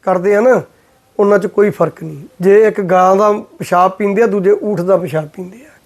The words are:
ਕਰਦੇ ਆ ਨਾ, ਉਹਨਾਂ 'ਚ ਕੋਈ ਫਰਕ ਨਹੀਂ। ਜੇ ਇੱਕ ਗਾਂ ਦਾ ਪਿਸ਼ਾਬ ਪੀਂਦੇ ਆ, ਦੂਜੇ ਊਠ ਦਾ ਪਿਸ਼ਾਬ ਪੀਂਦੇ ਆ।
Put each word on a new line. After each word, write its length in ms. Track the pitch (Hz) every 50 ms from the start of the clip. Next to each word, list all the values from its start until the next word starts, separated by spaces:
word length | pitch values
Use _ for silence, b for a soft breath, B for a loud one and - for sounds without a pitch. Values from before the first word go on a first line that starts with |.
ਕਰਦੇ 340 | _ 196 185 180 175 202 202
ਆ 60 | 202
ਨਾ, 200 | 220 254 254 196 139 - b b b b b b b b _ -
ਉਹਨਾਂ 200 | 208 202 208 -
'ਚ 80 | 180 208
ਕੋਈ 220 | - - 208 208
ਫਰਕ 340 | - - 180 160 - - 170
ਨਹੀਂ। 240 | 160 151 139 151 - _ _
ਜੇ 260 | 175 190 196 208 220 214
ਇੱਕ 140 | 190 -
ਗਾਂ 340 | 202 175 185 185 185 185 190
ਦਾ 160 | 196 208 208
ਪਿਸ਼ਾਬ 600 | 208 208 - - _ _ 180 - - 175 180 185
ਪੀਂਦੇ 300 | 185 - 214 202 202 190
ਆ, 40 | 233
ਦੂਜੇ 260 | 226 190 208 185 190
ਊਠ 300 | 208 - 349 208 208 165
ਦਾ 160 | 175 180 196 180
ਪਿਸ਼ਾਬ 300 | 175 170 127 156 156 147
ਪੀਂਦੇ 300 | _ - 185 180 190 233
ਆ। 120 | 277 311 _ _ _